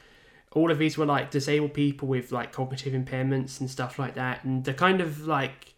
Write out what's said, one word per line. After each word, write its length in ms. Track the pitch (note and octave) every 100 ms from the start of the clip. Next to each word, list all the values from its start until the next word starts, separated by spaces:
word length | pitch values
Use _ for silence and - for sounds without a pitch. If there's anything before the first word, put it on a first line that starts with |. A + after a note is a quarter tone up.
| - - - - _
All 200 | - E3
of 60 | D3+
these 200 | D#3 D3+
were, 80 | D3+
like, 260 | C#3 C3+
disabled 420 | D3 C3+ D3 D3
people 340 | D3 C#3+ C#3 C3+
with, 240 | B2+ A#2+
like, 200 | B2 A#2
cognitive 420 | - C3 C3 -
impairments 680 | C3 B2+ C3 C3 C3+ C3 -
and 100 | C3
stuff 300 | C3 B2+ -
like 160 | B2+ -
that, 280 | B2+ B2
and 220 | C3 C3 C3
the 80 |
kind 260 | C3 F3+ F#3+
of, 260 | E3+ D3 D#3
like, 480 | D3 C3+ - -